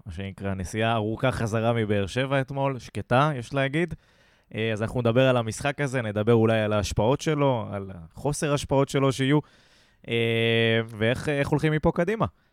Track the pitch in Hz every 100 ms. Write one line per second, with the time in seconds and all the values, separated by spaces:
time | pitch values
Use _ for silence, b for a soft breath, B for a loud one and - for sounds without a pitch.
0 | - 80 98 92 98 95 92 110 113 117
1 | 104 110 131 - 113 113 113 117 107 104
2 | 98 127 135 139 127 139 139 135 - -
3 | - 123 151 135 113 139 135 147 175 160
4 | _ _ _ _ _ 107 113 107 107 123
5 | 117 117 131 123 113 - 143 143 143 127
6 | 110 104 107 117 110 110 104 107 95 -
7 | 110 143 160 143 139 120 101 101 95 95
8 | 80 - 139 147 151 143 - 139 139 143
9 | 135 131 131 151 b b b b b b
10 | - 117 117 113 113 113 113 113 113 113
11 | 110 127 156 143 139 147 156 151 170 165
12 | 175 220 117 - _